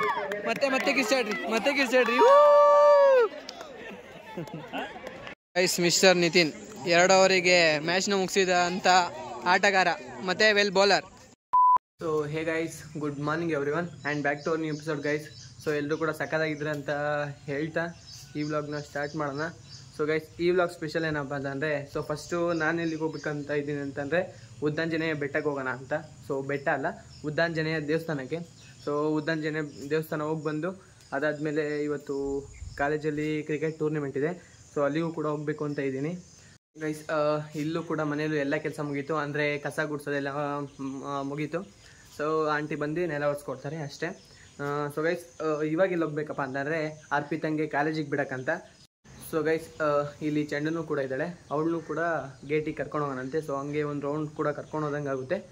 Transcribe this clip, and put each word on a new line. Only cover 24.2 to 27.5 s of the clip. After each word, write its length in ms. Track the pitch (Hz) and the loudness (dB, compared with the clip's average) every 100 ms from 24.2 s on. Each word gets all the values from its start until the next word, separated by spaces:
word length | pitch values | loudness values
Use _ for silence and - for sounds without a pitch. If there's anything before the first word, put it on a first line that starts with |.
| 190 - - - | -2 -8 -20 -4
ಉದ್ದಾಂಜನೇಯ 500 | 147 151 165 160 160 | -2 -2 -2 0 0
ಬೆಟ್ಟಕ್ಕೆ 360 | 151 139 156 147 | -2 -2 -2 -2
ಹೋಗೋಣ 200 | 143 131 | -2 -4
ಅಂತ. 240 | 127 135 151 - - - | -6 -4 -6 -6 -14 -6
So 180 | 139 135 | -6 -4
ಬೆಟ್ಟ 220 | 139 143 | -4 0
ಅಲ್ಲ, 160 | 143 156 202 - - 147 | 0 -2 -6 -14 -12 -6
ಉದ್ದಾಂಜನೇಯ 540 | 151 170 | 0 0